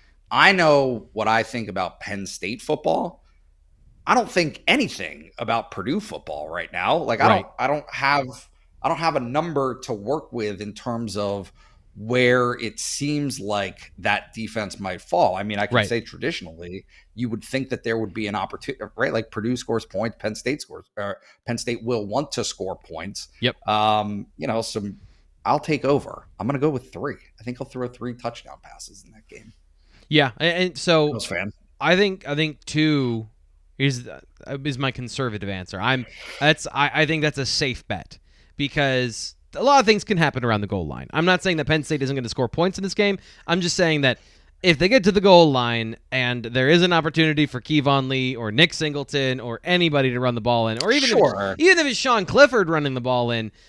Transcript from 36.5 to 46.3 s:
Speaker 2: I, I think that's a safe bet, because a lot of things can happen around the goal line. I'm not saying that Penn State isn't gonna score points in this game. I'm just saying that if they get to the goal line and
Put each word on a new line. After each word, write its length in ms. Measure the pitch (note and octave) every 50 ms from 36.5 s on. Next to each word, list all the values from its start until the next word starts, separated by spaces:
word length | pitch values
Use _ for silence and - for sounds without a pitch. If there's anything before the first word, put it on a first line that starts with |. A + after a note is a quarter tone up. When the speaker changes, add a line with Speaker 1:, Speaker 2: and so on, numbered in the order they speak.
| D#3+ - - -
Speaker 2:
I, 180 | - C3+ C#3+ C#3 A2 D3+
I 40 | D#3+
think 160 | C#3+ D#3+ D#3
that's 160 | D3 D3+ - C#3
a 60 | C3
safe 400 | - - - D#3 C3 A#2 - - -
bet, 300 | G#2+ F2 - - - - _ _ _ _ _ _ _
because 760 | - C#3+ C3+ - D3+ C#3+ C3+ C3 B2+ B2+ A#2+ G#2+ - - - - _ _ _ -
a 80 | D3
lot 180 | G#3 C#4 C#4+ C4+
of 60 | A3
things 180 | G#3+ A3 G3+ -
can 140 | - G#3 E3
happen 260 | E3 C#3 - C3 A#2+
around 160 | A#2 A2 G#2
the 60 | G2+
goal 200 | F#2 G#2 F#2+ E2
line. 200 | D2+ B1+ A#1+ C2 -
I'm 120 | - D3+ E3
not 180 | F3+ F#3 F3+
saying 140 | - F#3+ F3 D#3
that 80 | C3+
Penn 160 | B2 D#3 D#3+
State 200 | C#3+ - D#3 C#3+
isn't 120 | C3+ C3 C#3
gonna 140 | C3+ B2 A2
score 200 | - - B2+ A2+
points 300 | - - E3+ F#3+ F3+ -
in 60 | F#3+
this 100 | F#3+ -
game. 240 | - G#3 G3+ G3 F#3 - - - - -
I'm 140 | - E3+ F#3
just 160 | E3+ E3+ -
saying 260 | - F3+ E3 D#3 D3
that 160 | C#3 C3 A2+ - _ _ _ _ _ _ _ _
if 160 | - F#3 D#3+ B2+
they 100 | F3 F#3+
get 160 | B3+ C4 E3+
to 80 | G#3
the 80 | F#3 G#3
goal 320 | F#3 G3+ F#3 F3 E3+ D3+
line 440 | C3+ B2+ B2 A#2+ A#2 A#2 A2+ A2+ A2+ - _ -
and 340 | C3 C3 B2 B2